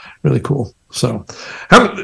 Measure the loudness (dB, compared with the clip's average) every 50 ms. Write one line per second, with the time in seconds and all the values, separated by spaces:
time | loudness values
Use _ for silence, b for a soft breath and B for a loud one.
0 | b b b b 0 0 0 0 0 -2 -2 -2 -2 -6 -10 _ _ _ -8 -4
1 | -2 -2 -2 -4 -10 B B B B B B B B B 6 6 6 4 -2 -6